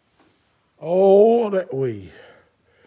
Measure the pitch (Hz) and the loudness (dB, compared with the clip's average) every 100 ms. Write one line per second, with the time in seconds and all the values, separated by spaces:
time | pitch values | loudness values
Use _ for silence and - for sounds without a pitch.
0 | _ _ _ _ _ _ _ _ 156 180 | _ _ _ _ _ _ _ _ -6 0
1 | 196 196 220 233 214 196 180 135 131 104 | 4 4 4 2 -2 -6 -6 -6 -8 -8
2 | 90 - - _ _ _ _ _ | -16 -20 -20 _ _ _ _ _